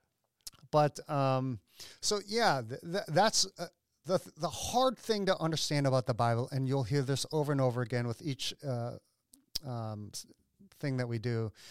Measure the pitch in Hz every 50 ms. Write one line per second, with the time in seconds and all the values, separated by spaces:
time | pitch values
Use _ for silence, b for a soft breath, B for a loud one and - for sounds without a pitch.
0 | _ _ _ _ _ _ _ _ - - - - - - - 151 151 143 - -
1 | - - 156 139 139 135 131 131 131 131 123 104 - B B B B B B B
2 | B - - 302 285 202 208 233 233 185 147 131 117 110 131 - - 170 165 202
3 | - - 151 175 208 220 - - - 190 - - 170 - - _ _ _ _ _
4 | - 147 190 175 - 170 - 151 160 156 - - - - 214 247 262 254 226 -
5 | - - 220 202 196 180 185 - 160 160 160 143 - - 151 143 139 135 131 131
6 | - - 123 113 120 117 117 117 123 - 143 131 135 127 135 139 131 101 143 143
7 | 131 127 139 - - - - 156 147 143 147 139 131 127 117 123 123 110 127 120
8 | 120 120 113 - - 156 131 - - - - - - 139 123 120 117 120 117 -
9 | - _ _ _ _ _ _ - _ _ - - - 131 120 117 113 110 107 104
10 | 104 - - - - - - _ _ _ _ _ 101 - _ - - 143 131 127
11 | 123 117 120 117 110 123 120 113 113 107 - B B B